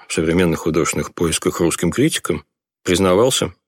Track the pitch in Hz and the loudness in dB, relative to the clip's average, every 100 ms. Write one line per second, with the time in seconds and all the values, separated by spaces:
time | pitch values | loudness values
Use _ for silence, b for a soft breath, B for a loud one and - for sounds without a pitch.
0 | B - 80 85 90 80 85 78 78 82 | B -4 0 2 2 0 -2 0 0 -2
1 | 73 - 85 82 - - 85 - 87 80 | -6 -4 -2 -2 -2 0 0 0 -2 0
2 | 151 - - 80 - _ _ _ - 92 | 0 0 -4 -6 -8 _ _ _ -2 2
3 | 95 90 127 - - - | 4 4 2 2 -4 -8